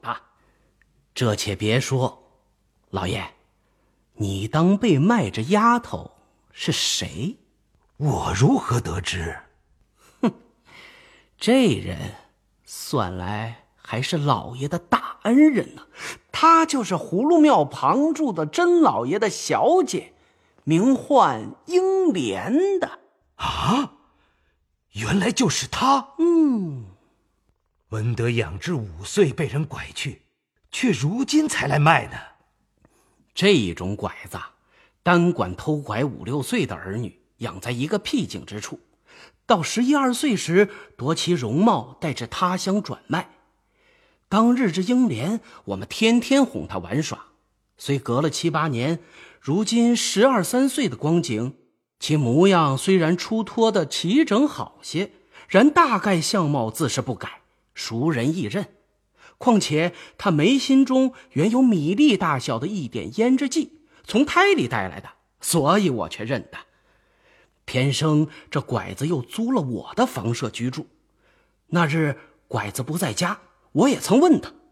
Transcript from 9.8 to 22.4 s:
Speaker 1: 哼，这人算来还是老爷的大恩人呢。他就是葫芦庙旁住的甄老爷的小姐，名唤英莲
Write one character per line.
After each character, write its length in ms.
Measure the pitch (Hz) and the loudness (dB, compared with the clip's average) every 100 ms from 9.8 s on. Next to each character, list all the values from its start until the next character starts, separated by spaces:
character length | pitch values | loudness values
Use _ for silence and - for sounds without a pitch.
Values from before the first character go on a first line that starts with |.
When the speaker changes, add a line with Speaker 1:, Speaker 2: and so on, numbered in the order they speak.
| _ _ _ _ | _ _ _ _
Speaker 1:
哼， 120 | 233 - _ _ _ - - - _ _ _ - | -4 -4 _ _ _ -20 -20 -20 _ _ _ -4
这 300 | - 269 220 101 | 2 4 4 2
人 400 | 92 90 95 - _ _ _ _ - | -4 -8 -10 -14 _ _ _ _ -20
算 500 | - - 139 92 92 | -16 -6 -4 -4 -6
来 520 | 90 104 113 117 _ _ | -8 -8 -8 -12 _ _
还 260 | - 117 | -8 -6
是 160 | 127 165 | -4 -2
老 380 | 143 117 - 123 | 0 -2 -4 -10
爷 120 | 143 | -8
的 120 | 170 | -8
大 400 | - 226 - - | -2 -4 -4 -6
恩 300 | 208 254 311 | 2 6 6
人 240 | 233 - - | 4 -2 -10
呢。 80 | - - - - _ | -20 -16 -14 -16 _
他 340 | - 330 330 320 | 2 6 6 4
就 180 | 285 | -2
是 120 | 190 175 | -2 -4
葫 260 | - 180 | -2 0
芦 160 | 285 339 | 4 6
庙 260 | 302 240 | 6 6
旁 480 | 147 - 135 226 311 | 2 0 2 2 2
住 220 | 294 285 | 0 -2
的 140 | 170 151 | -2 -2
甄 340 | - 349 349 | 0 4 4
老 240 | 262 110 123 | 4 2 -2
爷 140 | 202 | -2
的 100 | 214 | -2
小 540 | - - 117 208 370 | -2 -2 0 4 2
姐， 300 | 285 175 - _ _ _ _ _ | 2 -4 -8 _ _ _ _ _
名 320 | - 160 247 254 | 0 2 4 2
唤 560 | - 277 147 113 - - - | 4 4 4 0 -8 -16 -2
英 440 | 359 381 381 359 | 0 2 2 2
莲 680 | 185 117 95 | 0 -2 -4